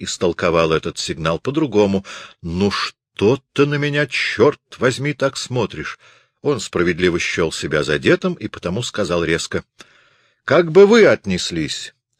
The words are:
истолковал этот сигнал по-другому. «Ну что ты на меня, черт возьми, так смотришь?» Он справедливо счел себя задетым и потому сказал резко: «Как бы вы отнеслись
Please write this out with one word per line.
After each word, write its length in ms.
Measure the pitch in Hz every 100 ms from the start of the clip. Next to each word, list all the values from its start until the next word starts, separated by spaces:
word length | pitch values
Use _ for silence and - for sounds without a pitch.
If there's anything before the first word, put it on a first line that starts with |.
истолковал 680 | - - 92 82 90 82 82
этот 260 | 78 85 -
сигнал 420 | - 80 80 82
по-другому. 680 | - 147 147 104 101 98 - - - _
«Ну 280 | 85 87 101
что 720 | - - - _ - 98 135 _
ты 120 | - 143
на 80 |
меня, 320 | 143 147 143 147
черт 540 | - - - 131 - _ -
возьми, 360 | 120 127 143
так 220 | 143 135 -
смотришь?» 640 | - 127 98 - - - _ _ _ _
Он 180 | 139 131
справедливо 580 | - 92 87 82 90 82
счел 320 | - - 82
себя 320 | - 80 76
задетым 520 | 73 73 82 175 185
и 120 | 175 -
потому 380 | - 90 98
сказал 400 | 120 - 95 87
резко: 400 | 80 82 - 90 - - - _ _ _ _ _
«Как 260 | - 143 170
бы 160 | 160 202
вы 200 | 233 175
отнеслись 840 | 110 98 90 - 85 73 - - - _ _